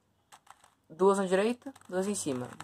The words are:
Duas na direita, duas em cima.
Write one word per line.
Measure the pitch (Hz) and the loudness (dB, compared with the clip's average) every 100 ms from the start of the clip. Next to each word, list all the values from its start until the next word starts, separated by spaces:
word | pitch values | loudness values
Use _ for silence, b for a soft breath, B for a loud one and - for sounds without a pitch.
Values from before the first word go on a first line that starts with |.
| _ _ _ - - - _ _ - | _ _ _ -20 -20 -20 _ _ -12
Duas | 160 190 196 | 2 4 4
na | 190 | 2
direita, | 185 214 240 277 - - | 2 2 -2 -8 -16 -6
duas | 185 190 | -4 -2
em | |
cima. | 202 156 127 123 - | -2 -4 -4 -6 -10